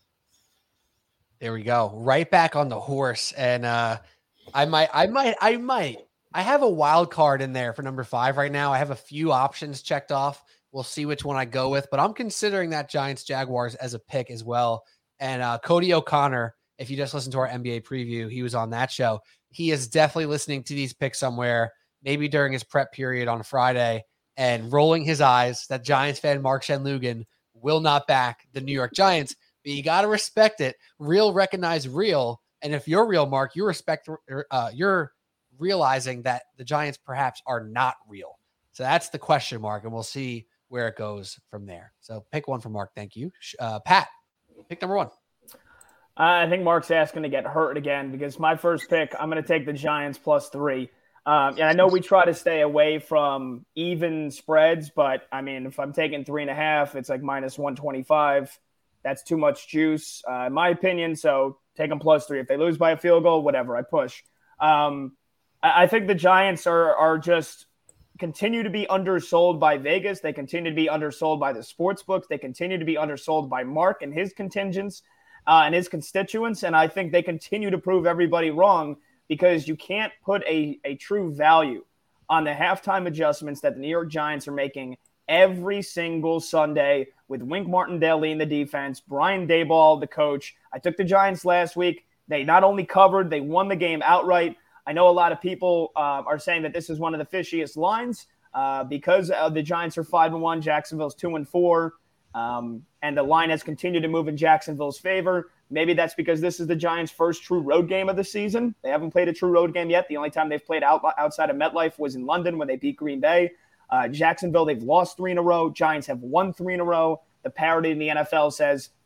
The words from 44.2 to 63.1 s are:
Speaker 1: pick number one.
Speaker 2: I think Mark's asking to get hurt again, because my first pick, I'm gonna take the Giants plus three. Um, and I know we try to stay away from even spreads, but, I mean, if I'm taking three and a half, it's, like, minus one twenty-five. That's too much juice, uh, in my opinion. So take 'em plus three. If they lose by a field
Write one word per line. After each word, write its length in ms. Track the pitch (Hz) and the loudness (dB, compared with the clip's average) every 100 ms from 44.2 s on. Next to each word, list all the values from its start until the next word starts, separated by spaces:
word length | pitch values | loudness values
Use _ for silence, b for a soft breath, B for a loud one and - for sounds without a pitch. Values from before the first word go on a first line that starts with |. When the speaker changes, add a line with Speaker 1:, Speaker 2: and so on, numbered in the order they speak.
| _ _ _ _ - | _ _ _ _ -18
Speaker 1:
pick 100 | 175 | -10
number 160 | 185 196 | -4 -2
one. 140 | 147 - _ _ - b b b b b b - | -2 -8 _ _ -20 b b b b b b 0
Speaker 2:
I 320 | 165 175 165 | 2 4 2
think 140 | 180 | 0
Mark's 280 | 175 170 - | 2 2 2
asking 340 | 165 151 165 | 2 2 -2
to 40 | 156 | -4
get 160 | 135 | -4
hurt 320 | - 165 156 147 | -2 0 0 -2
again, 340 | 143 139 139 | -4 -4 -4
because 280 | 135 143 135 | -8 -10 -2
my 180 | 156 160 | 0 2
first 320 | 175 165 - | 0 -2 0
pick, 260 | 165 147 - | 0 0 -4
I'm 80 | 156 | -4
gonna 140 | 160 | -4
take 240 | 156 160 143 | 0 -2 -2
the 80 | |
Giants 440 | 143 151 147 143 135 | -6 -4 -2 -4 -8
plus 300 | - 147 143 | 0 0 0
three. 400 | 143 147 131 127 b b b - | -4 -2 -2 -6 b b b 2
Um, 300 | 151 139 139 | 4 4 2
and 80 | |
I 100 | 156 | 2
know 120 | 170 190 | 6 6
we 140 | 180 | 6
try 240 | 180 190 | 6 6
to 80 | 175 | 6
stay 300 | 160 - 160 | 4 0 2
away 360 | 147 147 151 156 | 2 4 4 2
from 680 | - 156 147 135 131 123 - | 0 2 2 -2 -6 -12 -14
even 560 | - 170 170 170 156 151 | -8 -4 -2 -2 -4 -6
spreads, 580 | 131 - 156 160 170 151 | -10 2 4 6 4 -4
but, 400 | - 139 131 - | 0 0 0 -6
I 120 | 135 | -10
mean, 240 | 139 135 131 | -8 -8 -10
if 120 | 135 | -8
I'm 140 | 139 | -6
taking 320 | 143 156 147 | -2 -2 -4
three 160 | 135 147 | -6 -6
and 100 | 143 | -6
a 40 | |
half, 400 | 139 156 151 143 | -2 0 2 0
it's, 160 | 135 123 | -4 -6
like, 120 | 131 | -6
minus 360 | 139 139 131 127 | -4 -6 -6 -6
one 180 | 143 131 | -8 -6
twenty-five. 800 | 147 135 131 156 147 139 - - _ _ _ _ | -8 -8 0 2 4 2 0 -12 _ _ _ _
That's 200 | 135 135 | -8 -8
too 160 | - 165 | -4 2
much 300 | 147 143 - | 2 0 -4
juice, 540 | 156 156 156 - - - | 0 0 0 -6 -14 -8
uh, 140 | 127 127 | -6 -4
in 60 | |
my 160 | 135 180 | 0 0
opinion. 480 | 175 190 180 165 156 | 2 0 -2 -4 -2
So 420 | 156 139 135 135 _ | 0 2 0 -4 _
take 160 | - 156 | -8 -6
'em 80 | 151 | -2
plus 280 | 151 151 - | 4 4 2
three. 120 | 139 | -6
If 100 | 127 | -2
they 100 | 139 | 0
lose 180 | 170 156 | 0 2
by 140 | 165 | 2
a 80 | 160 | 2
field 240 | 175 | 4